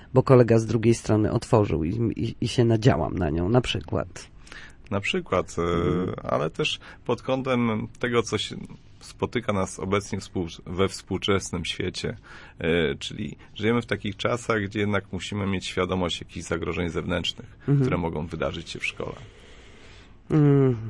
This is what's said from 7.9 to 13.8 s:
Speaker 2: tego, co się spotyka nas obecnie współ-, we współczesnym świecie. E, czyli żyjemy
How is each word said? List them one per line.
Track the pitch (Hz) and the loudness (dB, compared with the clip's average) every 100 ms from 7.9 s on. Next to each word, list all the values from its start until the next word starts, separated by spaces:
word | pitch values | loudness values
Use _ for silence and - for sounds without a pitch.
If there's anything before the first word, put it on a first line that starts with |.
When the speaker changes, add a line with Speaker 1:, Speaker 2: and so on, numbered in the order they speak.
| - | -6
Speaker 2:
tego, | 123 120 | -2 0
co | 113 107 | 0 -2
się | - - - - - - | -4 -8 -12 -16 -20 -20
spotyka | - - 101 123 110 | -14 -6 -4 -2 -2
nas | 98 95 - | -2 -2 -4
obecnie | 95 101 98 95 | -2 -2 -2 -8
współ-, | - 95 82 - - | -6 -6 -6 -8 -6
we | 90 95 | 0 0
współczesnym | - - 92 - 98 - 85 | -2 -6 -4 0 0 0 -6
świecie. | 80 - 92 - - - - - - - | -6 -4 -6 -4 -6 -8 -14 -20 -18 -4
E, | 80 85 76 | 0 2 2
czyli | 71 - 82 - - - | -2 -8 -8 -10 -10 -16
żyjemy | - 104 120 | -4 0 0